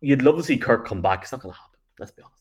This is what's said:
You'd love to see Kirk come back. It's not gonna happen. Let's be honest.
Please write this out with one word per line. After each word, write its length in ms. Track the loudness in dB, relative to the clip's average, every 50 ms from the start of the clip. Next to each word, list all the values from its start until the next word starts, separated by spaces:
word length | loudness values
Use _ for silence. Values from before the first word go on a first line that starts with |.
You'd 220 | 0 0 2 4 6
love 140 | 4 4
to 60 | 4 2
see 160 | -2 -2 0
Kirk 280 | 2 2 0 0 0
come 140 | -4 -6 -2
back. 220 | -2 -2 -2 -2 -6
It's 100 | -10 -14
not 80 | -12
gonna 140 | -12 -14 -18
happen. 240 | -18 -20 _ _ _ _ _ _ -18
Let's 120 | -18 -18
be 120 | _ -20 -20
honest. 140 | _ _ _